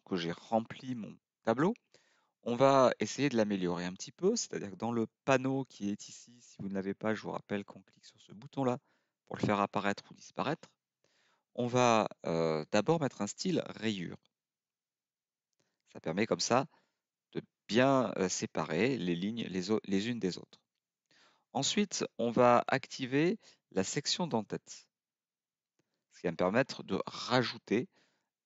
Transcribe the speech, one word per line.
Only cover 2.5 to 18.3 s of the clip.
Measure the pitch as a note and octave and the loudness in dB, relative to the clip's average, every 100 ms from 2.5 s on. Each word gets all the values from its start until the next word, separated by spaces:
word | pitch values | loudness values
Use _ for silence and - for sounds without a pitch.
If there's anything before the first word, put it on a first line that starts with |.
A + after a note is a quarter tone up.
| A#2+ | 4
va | C3+ C3+ B2 - | 6 6 6 4
essayer | A2 - C#3 | -2 -2 0
de | A#2 | 2
l'améliorer | G#2 G2 F2+ F2 | 2 0 0 -2
un | F2+ | -4
petit | F#2 - | -8 -14
peu, | - F3+ | -2 0
c'est-à-dire | A#3 - - G2+ | 0 -4 -8 -8
que | F2+ | -6
dans | A2+ | -2
le | A#2 A2 _ | 0 -2 _
panneau | - C3 C3 C3+ | 2 2 2 -2
qui | B2+ - G2+ | -6 -6 -4
est | G#2 - | -4 -10
ici, | - - A#2+ | -18 -20 -20
si | - - | -20 -12
vous | G2 | -8
ne | |
l'avez | G2 F#2+ | -4 -4
pas, | G2 A2 | -4 -4
je | G#2 | -4
vous | F2 | -6
rappelle | F2 - G2+ | -8 -6 -6
qu'on | G2 G2 | -8 -16
clique | - _ | -20 _
sur | - - | -20 -20
ce | - | -20
bouton-là | G2 C#3 C#3 B2+ B2+ _ _ _ _ - | -20 -10 -2 0 -2 _ _ _ _ -14
pour | - | -4
le | - | 0
faire | G2+ | 2
apparaître | G2+ G2+ G2+ G2+ - | 0 0 0 -2 -8
ou | |
disparaître. | - - - A2 D#3+ - _ _ _ _ _ _ _ _ | -20 -12 -6 -4 -6 -10 _ _ _ _ _ _ _ _
On | - A#2+ | -6 0
va, | B2 A#2+ A2+ - - D2+ | 4 6 6 2 -2 -2
euh, | E2 D#2+ D#2 D2+ | 0 2 0 0
d'abord | G#2 G#2 E3 | 2 2 2
mettre | C#3 - | 0 -4
un | G#2 | -8
style | - F#3 D3+ - | -4 -2 -2 -2
rayure. | F#2 A2 G2 E2+ - _ _ _ _ _ _ _ _ _ _ _ _ _ _ _ _ _ | -4 -4 -2 -6 -10 _ _ _ _ _ _ _ _ _ _ _ _ _ _ _ _ _
Ça | - | -10
permet | - G2+ A2+ | -4 -2 0
comme | F2+ | 0
ça | - A#2+ D3+ _ _ _ _ _ _ | 2 0 0 _ _ _ _ _ _
de | - - _ - | -12 -12 _ 0
bien, | A2 C3+ C3+ A2 - | 4 4 4 2 0
euh, | |
séparer | F#2 | -2